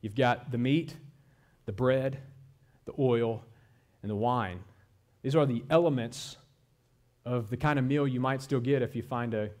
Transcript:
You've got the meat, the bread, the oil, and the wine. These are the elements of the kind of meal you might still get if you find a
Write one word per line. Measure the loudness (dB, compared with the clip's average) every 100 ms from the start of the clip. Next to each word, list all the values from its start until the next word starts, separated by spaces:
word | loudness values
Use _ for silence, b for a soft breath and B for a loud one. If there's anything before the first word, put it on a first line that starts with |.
You've | -6
got | 2 2 2 -2
the | -2
meat, | 2 2 0 -10 -20 b b b b b -12
the |
bread, | 0 2 2 0 -6 -14 -20 -20 _ b b
the | -14 0
oil, | 2 4 2 -2 -8 b b b b b
and | -6
the | -2
wine. | 0 0 -2 -6 -14 b b _ _ _
These | 0
are | 2 2
the | 0 2
elements | 2 4 0 -4 -8 -14 -16 _ _ _ _ _ _ _ _
of | -6 -4 -4
the | -2
kind | 2 2
of |
meal | 2 2 0
you | 0
might | 0 -2
still | -2 -2
get | 2 2
if | 2
you | -4
find | -6 -4 -2
a | -2 -4 -8